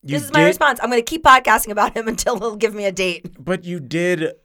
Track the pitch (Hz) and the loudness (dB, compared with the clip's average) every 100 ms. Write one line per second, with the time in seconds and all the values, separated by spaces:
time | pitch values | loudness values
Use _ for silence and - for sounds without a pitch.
0 | - 294 208 311 285 381 294 254 233 240 | -4 -6 0 2 2 4 0 0 -2 -2
1 | 233 320 302 262 254 277 220 214 226 226 | -2 2 6 6 6 0 0 -2 -2 -2
2 | 220 226 - 226 226 214 214 208 202 185 | -6 -2 -2 -2 -4 -2 -4 -2 -4 -2
3 | 185 170 175 - 139 180 175 175 127 160 | -4 -4 -12 -14 -6 -6 -6 -10 -6 -2
4 | 175 175 160 - | 0 0 -4 -8